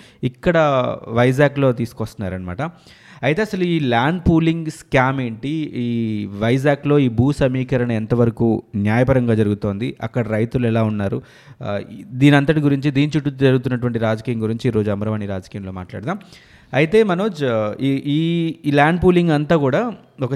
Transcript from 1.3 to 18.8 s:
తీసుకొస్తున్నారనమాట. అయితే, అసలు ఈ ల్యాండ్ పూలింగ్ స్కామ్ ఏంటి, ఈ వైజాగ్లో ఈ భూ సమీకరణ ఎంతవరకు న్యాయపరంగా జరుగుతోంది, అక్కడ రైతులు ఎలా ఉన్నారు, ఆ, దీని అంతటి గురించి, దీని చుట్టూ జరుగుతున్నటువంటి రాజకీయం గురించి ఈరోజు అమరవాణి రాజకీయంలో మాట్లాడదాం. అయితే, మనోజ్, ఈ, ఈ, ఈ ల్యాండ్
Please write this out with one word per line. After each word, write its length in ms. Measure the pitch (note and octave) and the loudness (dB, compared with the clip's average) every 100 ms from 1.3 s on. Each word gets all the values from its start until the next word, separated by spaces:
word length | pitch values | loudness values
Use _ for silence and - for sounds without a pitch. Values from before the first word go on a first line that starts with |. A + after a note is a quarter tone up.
| C3 C#3+ C#3 C3+ | 4 2 2 0
తీసుకొస్తున్నారనమాట. 1000 | A#2+ A2+ - A2 - F#2+ F#2 F2+ F2+ D#3 - - - - - | 0 -4 -6 -10 -8 -8 -8 -8 -8 -10 -12 -20 -20 -20 -6
అయితే, 200 | B2+ D#3 | -2 0
అసలు 220 | G#3+ F#3 | -2 -2
ఈ 140 | F3 E3 | 0 0
ల్యాండ్ 440 | C3+ A#2 C3+ F3+ F3 | 2 2 2 0 2
పూలింగ్ 360 | E3 E3 E3 D#3 | 2 2 0 -4
స్కామ్ 540 | - - C#3 B2+ C3+ | -12 -2 2 2 0
ఏంటి, 520 | B2 A2+ C3+ D#3+ D3 | -4 -6 -6 -6 -6
ఈ 520 | B2 A#2+ A#2 A2+ G#2+ G2+ | -4 -4 -2 -2 -4 -6
వైజాగ్లో 720 | G2+ A2+ C3+ C#3+ C#3+ C#3+ D3 | -4 0 2 2 0 2 2
ఈ 100 | B2+ | 2
భూ 240 | A2+ C3 | 2 2
సమీకరణ 600 | C#3+ C3+ C3 B2+ B2+ A#2+ | 2 0 0 -2 0 0
ఎంతవరకు 680 | A2 A2 A#2+ A#2 A2+ A#2 G#2+ - G#2 | -2 0 2 2 2 0 0 -2 -2
న్యాయపరంగా 580 | G#2 A2+ B2+ C3+ A#2+ | 0 2 2 2 2
జరుగుతోంది, 640 | A2 G#2 G2+ G#2+ G2+ B2+ - | 2 2 0 -4 -4 -6 -8
అక్కడ 260 | A2+ C3 G#2+ | -8 -4 -2
రైతులు 380 | G#2+ A#2 B2+ A#2 | -2 -2 0 0
ఎలా 160 | A2+ | 0
ఉన్నారు, 400 | A2 G#2+ G2 C3 - - - - | 0 0 -4 -4 -10 -20 -20 -14
ఆ, 180 | G#2+ G2+ - - - | -8 -8 -8 -16 -10
దీని 300 | B2+ C#3+ C#3+ | 2 4 4
అంతటి 240 | C#3 D#3 | 4 2
గురించి, 300 | D3 C#3 D3 | 2 0 0
దీని 220 | C3+ D3 D#3 | 0 0 0
చుట్టూ 140 | C#3+ | -4
జరుగుతున్నటువంటి 680 | C3 C3+ C3 B2+ B2 B2 A#2 | 0 2 2 0 -4 -2 -2
రాజకీయం 440 | A2+ A2 B2+ A2+ | -2 -2 -4 -4
గురించి 260 | A2 A#2 B2+ | -2 -2 -2
ఈరోజు 220 | G#2+ G#2 | 0 0
అమరవాణి 360 | G2+ G#2+ G#2+ G2+ | -2 -4 -4 -6
రాజకీయంలో 460 | F#2+ - G#2 F#2+ | -8 -10 -14 -12
మాట్లాడదాం. 460 | F#2 F2+ F#2+ A2+ G3+ - - - - - | -12 -12 -10 -8 -10 -12 -20 -20 -20 -6
అయితే, 280 | C#3 D#3 G#3+ | -2 2 4
మనోజ్, 420 | G#3+ F3 G#3+ D#3+ C3+ A2 G#2+ - | 2 0 -2 -2 -2 0 -2 -2
ఈ, 220 | C3+ C#3 C#3+ | -2 -2 -2
ఈ, 480 | D3 E3 E3+ E3 - D3 | -2 0 0 -2 -4 -2
ఈ 40 | |
ల్యాండ్ 340 | C#3+ | 2